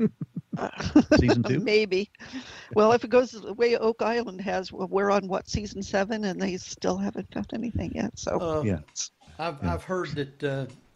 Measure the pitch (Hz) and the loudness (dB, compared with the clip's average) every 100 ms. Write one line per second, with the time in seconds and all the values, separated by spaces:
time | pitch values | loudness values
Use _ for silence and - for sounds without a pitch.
0 | 220 - - - - - - - - 302 | -2 -2 -12 -12 -10 -8 -8 -6 2 4
1 | - 311 123 120 - 151 226 214 208 190 | 6 6 6 4 2 0 2 4 4 0
2 | 208 - - 262 - - - 214 214 240 | -2 -8 -16 -14 -14 -18 -2 4 6 6
3 | 226 247 254 220 185 214 240 226 220 226 | 4 4 2 -2 -10 0 2 4 2 0
4 | 220 240 226 185 196 185 180 - 180 190 | 0 0 -2 -6 -4 -4 -4 -6 -2 2
5 | 202 202 196 190 - 220 208 196 190 196 | 4 4 2 -4 -2 -4 -4 -8 -2 0
6 | 196 220 208 175 190 180 - - 185 185 | 0 -2 -2 -2 -4 -4 -10 -4 -2 0
7 | 202 - 196 220 202 233 240 196 170 - | -2 -4 -8 -8 -6 -6 -6 -4 -4 -4
8 | - - - 175 170 156 117 82 - - | -6 -6 -4 -4 -2 -2 0 -2 -6 -12
9 | - _ - - 165 143 175 170 - 185 | -12 _ -18 -8 -8 -4 -4 -4 -4 -4
10 | 156 143 139 - 143 135 127 - _ | -4 -6 -6 -6 -4 -4 -6 -12 _